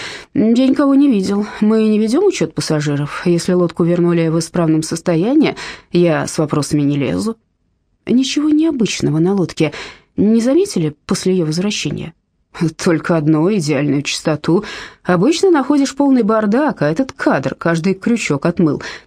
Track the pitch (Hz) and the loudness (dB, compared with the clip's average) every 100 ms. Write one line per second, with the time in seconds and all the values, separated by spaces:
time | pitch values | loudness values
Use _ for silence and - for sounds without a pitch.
0 | - - - - 220 233 262 - 277 277 | -14 -16 -6 0 2 4 2 2 2 4
1 | 285 208 190 202 208 - 214 220 220 214 | 4 2 0 -2 -4 0 2 2 2 2
2 | 220 269 403 - 160 - - 151 147 143 | 2 2 2 0 -2 -4 -4 -2 -2 -2
3 | 147 - 180 170 175 180 175 - 170 175 | -4 -4 0 0 0 0 0 0 0 2
4 | 175 170 165 165 165 - 165 156 156 165 | 2 2 0 -2 -2 -2 0 0 -2 -4
5 | - 160 208 302 202 - - - - 175 | -2 0 2 2 2 0 -10 -16 -4 2
6 | 175 147 143 - 151 147 143 147 143 143 | 2 2 -2 -2 -2 -2 0 0 0 0
7 | 127 - 214 226 _ _ _ _ _ _ | -2 -2 -4 -6 _ _ _ _ _ _
8 | - 240 269 294 302 302 320 277 185 - | -2 0 0 0 0 0 0 0 -2 -2
9 | 143 151 175 196 165 - 156 - - - | -2 0 0 0 -2 -2 -4 -4 -14 -18
10 | _ - 202 226 233 294 403 208 151 - | _ 0 2 2 2 2 0 -2 -4 -4
11 | - 196 185 185 156 160 202 208 151 - | -6 -2 0 0 0 -2 -4 -4 -6 -6
12 | 156 - _ _ _ - 160 - 185 160 | -10 -16 _ _ _ -4 -4 -2 0 0
13 | - 170 151 156 170 214 147 143 147 139 | 0 0 2 2 2 0 0 0 0 -2
14 | 139 - - 147 - 180 - - - - | -4 -6 -4 -2 0 0 -2 -10 -16 -8
15 | - 180 226 339 392 320 262 294 277 - | -2 2 2 2 2 2 2 0 0 0
16 | 285 254 214 220 214 233 302 - 147 160 | 2 2 2 0 0 0 0 0 -2 0
17 | 262 - - 165 139 - 170 165 180 190 | -4 -2 0 0 -2 -4 -2 0 0 -2
18 | - 233 - 143 170 170 160 135 - - | -2 -2 -2 -2 -2 0 0 0 -6 -16